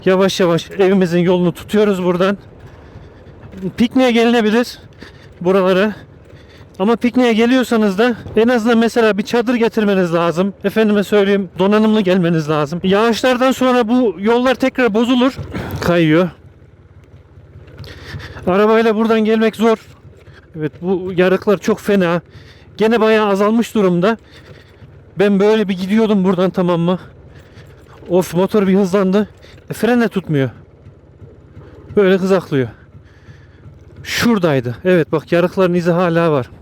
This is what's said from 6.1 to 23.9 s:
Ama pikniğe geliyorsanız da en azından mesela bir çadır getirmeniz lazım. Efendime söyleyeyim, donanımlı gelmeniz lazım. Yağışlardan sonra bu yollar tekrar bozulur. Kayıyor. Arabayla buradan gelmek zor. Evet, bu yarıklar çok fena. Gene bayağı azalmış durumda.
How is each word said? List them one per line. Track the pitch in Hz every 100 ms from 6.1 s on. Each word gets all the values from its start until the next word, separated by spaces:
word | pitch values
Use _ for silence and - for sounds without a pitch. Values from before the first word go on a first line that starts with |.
| - - - - - - -
Ama | 196 233
pikniğe | 240 233 247
geliyorsanız | 220 233 262 240 233 214 190
da | 240 226 - -
en | 226
azından | 254 214 233
mesela | 233 240 220 202
bir |
çadır | 208 233 233 240
getirmeniz | 226 220 208 196 180
lazım. | 170 170 160 196 190
Efendime | 196 220 220 208
söyleyeyim, | 190 208 196 202 190 -
donanımlı | 190 214 220 214
gelmeniz | 185 190 170 170 147
lazım. | 156 147 175
Yağışlardan | 190 196 226 214 254 247 262
sonra | 247 254 247 226
bu | 247 247 170
yollar | 202 233 247 247
tekrar | 262 - 247
bozulur. | 208 240 254 247 - - - - -
Kayıyor. | - 175 165 156 180 - - - - _ - - - - - - - - - - - - - - - - -
Arabayla | 180 214 226 233 214
buradan | 226 220 214
gelmek | 220 220 -
zor. | 226 220 - - - - - - - -
Evet, | 151 -
bu | 170 185 185 175
yarıklar | 185 185 - 190
çok | - 208
fena. | - 202 175 175 - - - - - -
Gene | 214 233
bayağı | 220 220 214
azalmış | 196 208 226 220 226
durumda. | 190